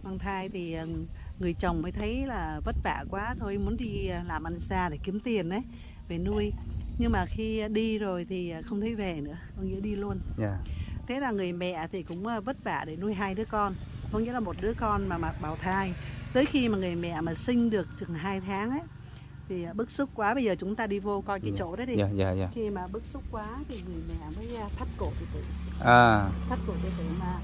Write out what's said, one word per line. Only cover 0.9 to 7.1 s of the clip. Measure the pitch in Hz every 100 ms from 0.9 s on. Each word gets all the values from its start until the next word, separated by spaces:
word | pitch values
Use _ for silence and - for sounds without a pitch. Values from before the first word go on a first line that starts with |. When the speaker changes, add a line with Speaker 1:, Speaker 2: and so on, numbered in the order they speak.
| 165 170 - - -
Speaker 1:
người | 180 170
chồng | 185 170
mới | 170
thấy | 180 208 247 269
là | 220 160 151 214
vất | 233
vả | 196 156 143
quá | 196 214 240
thôi, | 220 202
muốn | 196 233
đi, | 240 202 196
à, | 175 175
làm | 160
ăn | 160 175
xa | - 190 180
để | 147
kiếm | - 196
tiền | 247 220 170
đấy, | 196 262 - - - -
về | 170
nuôi. | 185 208 208 - - - - -
Nhưng | 233